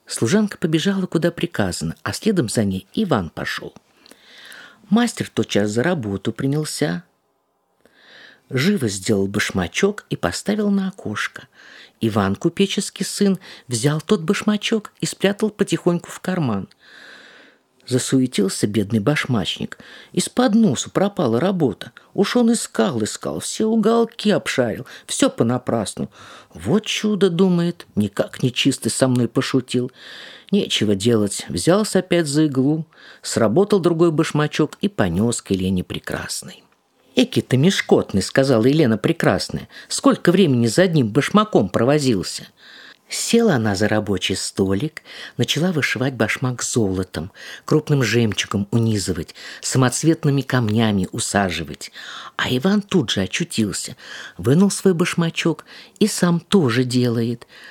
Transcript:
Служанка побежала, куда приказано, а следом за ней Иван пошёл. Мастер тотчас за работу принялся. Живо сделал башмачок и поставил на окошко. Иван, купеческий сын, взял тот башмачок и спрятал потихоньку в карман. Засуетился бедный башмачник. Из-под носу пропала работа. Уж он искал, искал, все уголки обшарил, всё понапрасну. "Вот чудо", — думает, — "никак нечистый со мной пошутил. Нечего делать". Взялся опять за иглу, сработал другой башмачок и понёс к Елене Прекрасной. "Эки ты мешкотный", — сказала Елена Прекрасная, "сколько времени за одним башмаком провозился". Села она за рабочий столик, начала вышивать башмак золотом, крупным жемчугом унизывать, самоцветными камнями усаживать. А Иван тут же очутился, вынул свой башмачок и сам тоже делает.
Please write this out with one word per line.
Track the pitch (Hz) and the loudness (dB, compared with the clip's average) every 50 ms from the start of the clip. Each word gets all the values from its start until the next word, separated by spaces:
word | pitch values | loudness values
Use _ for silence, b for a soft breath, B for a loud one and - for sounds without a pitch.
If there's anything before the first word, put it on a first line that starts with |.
| _ | _
Служанка | - - - 120 113 165 214 214 202 - | -12 -4 -2 0 2 2 2 2 0 -2
побежала, | - - 165 156 160 147 196 196 196 185 | -4 -2 0 0 0 0 0 0 0 -2
куда | - - 170 156 175 | -2 0 0 0 0
приказано, | - - - - - - 104 90 87 - 78 80 80 - | 0 -2 -6 -4 -2 -2 -2 -2 -2 -4 -6 -6 -6 -6
а | _ - | _ -8
следом | - - - 214 214 175 131 104 | -8 -2 -2 0 0 2 0 0
за | - 120 107 | 0 0 0
ней | 98 95 92 - _ _ | 0 -2 -4 -8 _ _
Иван | - 220 175 143 107 90 78 | -4 -2 0 0 0 -2 -4
пошёл. | - - 71 - - - - - - - _ _ B B B B B B B B B B B B B B B B B B B - | -8 -8 -8 -8 -8 -10 -12 -14 -16 -18 _ _ B B B B B B B B B B B B B B B B B B B 0
Мастер | 202 233 240 233 - - - - | 2 2 2 0 -2 -6 -10 -6
тотчас | _ - 110 - - 101 104 107 | _ -4 -4 0 0 0 0 0
за | 104 117 127 | 0 0 0
работу | 170 185 160 110 104 98 95 - 117 | 0 -2 -2 -2 -4 -6 -4 -4 -6
принялся. | 110 - 135 135 143 151 151 - - - 147 160 175 87 - _ _ _ _ _ _ _ _ _ _ _ _ _ _ _ B B B B B B B B B B B B B _ | -6 -4 -4 -2 -2 -2 -4 -6 -4 -4 -2 -2 -2 -6 -8 _ _ _ _ _ _ _ _ _ _ _ _ _ _ _ B B B B B B B B B B B B B _
Живо | 131 127 139 196 208 175 131 | -4 0 0 2 2 2 0
сделал | 107 95 98 - - 110 98 98 | -2 -4 -4 -2 0 0 2 0
башмачок | 98 101 104 - - - 92 90 87 - - - - 202 - - _ | 0 -2 -2 -2 -2 -2 -2 -4 -2 -2 0 0 0 -2 -6 -8 _
и | - | -6
поставил | - - 170 - - - - 214 208 214 202 | -2 -2 -4 -4 -4 -4 -4 -2 -2 0 0
на | 202 196 190 | 0 0 -2
окошко. | 185 - - - 107 107 - - - - - - B B B B B B B B B B B | -4 -8 -8 -10 -8 -6 -6 -6 -8 -10 -14 -20 B B B B B B B B B B B
Иван, | - 113 101 110 98 95 98 | -4 0 2 2 2 2 0
купеческий | - - 170 - - 196 196 - 208 - - - - 185 | 0 -2 -2 0 0 -2 0 0 -6 -6 -6 -8 -8 -8
сын, | - - - 202 196 190 B B B B B B | -8 -2 0 2 2 2 B B B B B B
взял | - 123 110 117 143 151 156 | -8 -6 0 0 0 0 0
тот | - - 214 185 | 0 0 0 0
башмачок | 160 160 202 - - 214 208 202 - - 226 214 - - _ _ | 2 -2 -2 0 0 -2 -2 0 -2 -2 -2 -2 -4 -8 _ _
и | - | -8
спрятал | - - - - 190 202 - 220 214 | -8 -4 -2 -2 -2 0 0 -4 -4
потихоньку | - - 196 - 165 156 - 175 175 165 - - | -2 -2 -2 -2 -2 0 0 0 0 0 -4 -10
в | - - | -16 -10
карман. | - - 190 180 151 120 104 98 - - B B B B B B B B B B B B B B B B B B B _ _ _ _ | -6 -4 -4 -2 -2 -2 -2 -4 -6 -10 B B B B B B B B B B B B B B B B B B B _ _ _ _
Засуетился | - 123 127 - - 131 131 127 127 - - 196 190 - - - | -2 -2 -2 0 2 2 2 2 0 0 0 0 0 -2 -4 -6
бедный | 104 101 110 101 98 113 110 | -2 -2 -2 -2 0 -2 0
башмачник. | 101 139 151 147 - - 127 107 87 - - - - - - B B B B B B B | 2 2 0 0 -2 -2 -2 -2 -2 -4 -6 -8 -10 -12 -12 B B B B B B B
Из-под | B 180 - - - - 247 247 196 | B -4 -4 -2 0 0 2 4 4
носу | 226 226 180 120 - - - | 4 4 4 2 0 -6 -4
пропала | - - 190 202 - - 165 117 113 120 | 0 0 0 0 0 -2 0 0 2 2
работа. | 165 190 202 180 156 120 90 - - - B B B B B | 0 0 0 0 0 0 0 -4 -12 -18 B B B B B
Уж | - 202 - - | 0 0 2 2
он | 247 240 226 | 2 4 4
искал, | 240 220 - - - - 220 196 131 113 - | 2 0 -2 -4 -2 -2 -2 0 0 -2 -4
искал, | - - - - - 69 - | -4 -6 -8 -8 -8 -8 -8
все | - - - - 220 | -8 -8 -4 -2 -2
уголки | 220 226 226 196 226 233 233 233 226 - - - 208 | 0 2 2 2 2 2 2 0 0 -4 -2 0 0
обшарил, | 190 139 - - - - 123 113 92 - - B B B B | 0 0 0 -2 0 0 0 0 -2 -6 -10 B B B B
всё | - - - 285 - | -10 -2 0 0 0
понапрасну. | - - 127 113 123 123 - - 113 117 98 - - - 69 - B B B B B B B B | 2 2 0 0 0 -2 -2 -2 -2 -2 -2 -4 -6 -8 -8 -10 B B B B B B B B
"Вот | - 80 82 104 165 220 - | -18 -8 -2 0 0 0 0
чудо", — | - - - - 214 214 180 202 185 | -2 -6 -2 -2 -2 2 2 2 2
думает, — | 170 165 196 185 180 170 170 175 170 - - - _ | 4 4 4 4 4 2 0 -2 -4 -6 -16 -6 _
"никак | 196 208 202 - - - - - - | -2 -2 -2 -2 -4 -4 -4 -4 -2
нечистый | - 127 - - - 139 127 - - 113 | -2 -2 0 2 0 0 0 0 -2 -4
со | - - 135 | 0 0 0
мной | 127 123 123 120 | 2 2 2 0
пошутил. | 113 - 139 131 - - 131 123 - - 127 123 131 B B B B B B B B B B B B | 0 0 -2 -2 0 -2 -2 -2 0 -4 -4 -4 -4 B B B B B B B B B B B B
Нечего | 190 208 - - - - 110 104 104 | 0 0 0 0 -2 0 0 0 0
делать". | 98 98 123 117 107 104 98 - - - | 2 2 2 4 4 2 0 -2 -6 -8
Взялся | - 135 - - 156 175 208 220 - - 190 | -6 -6 -2 2 2 2 2 2 0 0 -2
опять | 180 - 175 170 170 | 0 2 0 0 0
за | 143 139 151 156 | 0 2 2 2
иглу, | 151 131 131 127 143 156 160 156 B B B B B B B | 2 2 2 2 2 0 -2 -4 B B B B B B B
сработал | B - - - 117 107 110 170 202 202 214 196 | B -4 0 2 2 4 4 2 2 4 2 2
другой | 160 175 170 160 175 170 | 2 2 2 4 2 2
башмачок | 156 151 156 - - 147 151 147 - - 156 - - - | 4 0 -2 0 0 0 0 0 0 -2 -2 -2 -2 -4
и | - | -4
понёс | 202 - - 110 90 82 92 110 120 113 - - | -4 0 0 0 0 2 0 0 0 0 -4 -2
к | - | -2
Елене | 98 92 92 92 95 90 87 | -2 0 0 0 0 0 -2
Прекрасной. | - - 73 - - - - 80 - - - - - - - _ _ _ _ _ _ _ _ _ _ _ | -4 -10 -10 -8 -8 -8 -8 -8 -10 -10 -12 -12 -14 -20 -20 _ _ _ _ _ _ _ _ _ _ _
"Эки | 247 254 - - 120 | 2 2 2 2 -2
ты | - - 131 | 0 2 2
мешкотный", — | 127 143 190 196 - - - 196 120 - - - 95 - | 4 4 2 2 0 2 4 4 4 4 2 -2 -2 -2
сказала | - - 139 135 135 127 110 110 | 2 2 2 4 4 4 4 4
Елена | 131 143 160 156 113 110 | 4 4 4 4 2 2
Прекрасная, | 104 - 117 - - - 143 101 87 - - - 69 - B B B B B | 2 0 -2 -2 2 0 0 0 0 -2 -6 -8 -10 -10 B B B B B
"сколько | - - - 269 - - - 170 | -8 2 2 2 2 4 2 4
времени | 170 185 196 147 127 120 117 | 4 6 4 4 4 4 2
за | 117 - - | 2 2 2
одним | 185 190 160 156 123 104 | 2 4 4 2 2 2
башмаком | 107 147 131 - - 208 214 - - 170 110 - | 0 0 0 2 2 2 2 4 2 0 0 2
провозился". | - - 113 131 147 156 143 131 113 92 80 - - - - - _ B B B B B B B B B _ | 0 0 2 2 2 2 2 2 0 0 -2 -6 -10 -12 -14 -18 _ B B B B B B B B B _
Села | _ - - - - - 233 233 220 156 | _ -8 -8 -2 2 2 4 4 4 2
она | 120 110 110 98 | 2 2 0 2
за | 92 107 | 2 0
рабочий | 101 107 107 104 104 101 92 - - 95 | 2 2 0 0 0 -2 -2 -2 -2 -4
столик, | - - - - - 98 95 98 98 143 156 - - B B B B B B B | -4 -4 -4 0 0 0 2 0 -2 -2 -6 -8 -12 B B B B B B B
начала | - 120 - - 139 165 190 | -4 -2 -2 0 0 0 0
вышивать | 175 147 - - - 110 127 139 131 | 0 -2 -2 -2 -2 -2 -2 -2 0
башмак | 110 113 104 - - 135 127 123 120 - | 0 -2 -2 0 -4 -4 -4 -4 -4 -6
золотом, | - - 123 107 95 92 92 92 - - - 78 92 B B B B B B B | -2 0 0 0 2 0 -2 -4 -4 -6 -8 -8 -8 B B B B B B B
крупным | - 156 156 151 - 147 139 | 0 0 0 2 2 0 2
жемчугом | 127 104 110 120 117 107 98 - - - - 101 101 - | 2 2 2 2 2 2 0 -4 -6 -2 -2 -2 -2 0
унизывать, | - 117 113 113 107 101 92 98 87 87 80 - B B B B B B | 0 2 2 2 0 0 -2 -4 -4 -6 -6 -10 B B B B B B
самоцветными | B - - 131 131 123 - - - 160 165 - - 147 139 139 | B -2 2 2 2 2 2 2 2 2 2 2 2 0 0 0
камнями | 131 - - 127 123 107 104 117 113 107 104 98 90 - | 0 0 0 0 2 2 2 2 2 4 2 0 0 -2
усаживать. | - 117 - - - 101 101 92 80 82 80 76 73 - - - B B B B B B B B B | -4 -6 -6 0 0 0 0 0 -2 -6 -8 -8 -10 -14 -16 -18 B B B B B B B B B
А | - - 104 | -4 -2 0
Иван | 123 127 131 190 208 208 | 0 0 2 2 2 2
тут | 202 - - 175 123 - | 0 2 0 0 2 2
же | - 104 | -2 -2
очутился, | 95 92 - - 170 - - - 110 98 82 - - - - B B B B B B B B - | -2 -2 -4 -6 -6 -4 -2 -2 -2 -2 -2 -6 -10 -10 -14 B B B B B B B B -4
вынул | 90 117 139 175 202 196 | 2 4 4 6 4 4
свой | - - - 196 185 | 2 2 2 2 4
башмачок | 160 175 - - 175 170 165 - - - 170 151 - - B B B B B B B | 4 0 0 0 0 -2 -2 -2 -2 -2 -2 -2 -2 -8 B B B B B B B
и | 214 | 0
сам | 208 - - 185 175 175 165 | 0 2 0 2 2 2 0
тоже | - _ - 202 156 120 110 127 131 | 0 _ 4 4 4 4 2 2 0
делает. | 123 123 127 123 123 113 117 113 120 117 - - B B B B B | 2 2 2 2 2 0 0 0 -2 -4 -6 -10 B B B B B